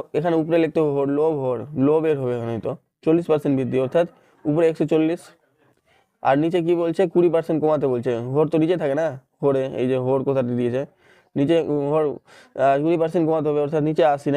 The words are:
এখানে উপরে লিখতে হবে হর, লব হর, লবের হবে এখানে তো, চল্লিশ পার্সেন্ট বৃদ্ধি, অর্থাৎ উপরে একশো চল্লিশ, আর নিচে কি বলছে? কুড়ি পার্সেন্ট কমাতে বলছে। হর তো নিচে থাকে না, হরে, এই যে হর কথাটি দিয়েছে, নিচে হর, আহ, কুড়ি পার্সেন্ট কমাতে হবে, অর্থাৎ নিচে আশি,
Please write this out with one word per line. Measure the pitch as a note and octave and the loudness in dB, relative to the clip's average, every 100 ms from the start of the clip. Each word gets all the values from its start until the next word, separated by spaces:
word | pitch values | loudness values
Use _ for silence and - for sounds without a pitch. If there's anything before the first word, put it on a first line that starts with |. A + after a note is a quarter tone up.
| - D3+ | -4 -4
এখানে | F3 D#3+ | -2 -2
উপরে | D#3+ E3 | 0 0
লিখতে | D#3+ D#3+ | 0 0
হবে | D3+ C#3 | 0 0
হর, | C#3 C#3+ | -2 0
লব | D#3 D3+ | 0 0
হর, | C3 A#2+ C#3+ D3 C#3 | -2 -4 -6 -2 2
লবের | D#3 D#3 C#3+ | 2 0 -2
হবে | B2+ B2 | -2 -4
এখানে | A#2 A#2 - | -4 -6 -6
তো, | C3+ _ _ - | -8 _ _ 0
চল্লিশ | E3 E3+ | 0 2
পার্সেন্ট | D3+ D3 C3+ | -2 0 -2
বৃদ্ধি, | B2 B2+ C3 | 0 -2 0
অর্থাৎ | E3+ E3+ - _ _ - | 0 -2 -6 _ _ -4
উপরে | D3+ E3 | 2 2
একশো | D#3+ D3+ | 0 0
চল্লিশ, | D#3+ D#3+ F3 - _ _ _ _ _ _ _ _ _ | 2 0 -2 -10 _ _ _ _ _ _ _ _ _
আর | B2+ C#3 | 0 2
নিচে | E3 F3+ E3 | 2 0 0
কি | E3+ | 0
বলছে? | E3+ E3 F#3 | 0 0 2
কুড়ি | F3 F3 E3 | 4 4 2
পার্সেন্ট | D#3+ D#3 | 0 0
কমাতে | D3+ D3+ C#3 | 2 2 0
বলছে। | B2 B2+ A#2 A#2+ | 0 -2 -4 -2
হর | C#3 D#3 | 0 0
তো | D#3+ | 2
নিচে | D#3+ F3 | 0 0
থাকে | D3+ C#3 | -2 -2
না, | D#3+ C3 _ - | -2 -6 _ -4
হরে, | C#3+ C3+ C3 - | 0 0 -2 -2
এই | B2+ | -2
যে | C3 B2+ | 0 0
হর | C3+ C3+ | 0 0
কথাটি | C3+ A#2+ A#2+ | -2 -2 -2
দিয়েছে, | A#2+ B2+ C#3+ _ _ _ _ - | -2 -2 -6 _ _ _ _ -4
নিচে | C#3+ E3 D3+ D3 C#3+ | 0 2 0 -2 0
হর, | D#3 D3+ | 0 -2
আহ, | - _ - - - C3+ C#3 | -4 _ -20 -16 0 2 2
কুড়ি | D#3 E3+ | 2 0
পার্সেন্ট | D#3+ F3 D#3+ | 0 0 0
কমাতে | D#3+ D3+ | 0 0
হবে, | D3 C#3+ | 0 0
অর্থাৎ | D#3 D3+ | 0 -2
নিচে | D#3 D#3+ | 2 2
আশি, | C#3+ D3+ | 2 0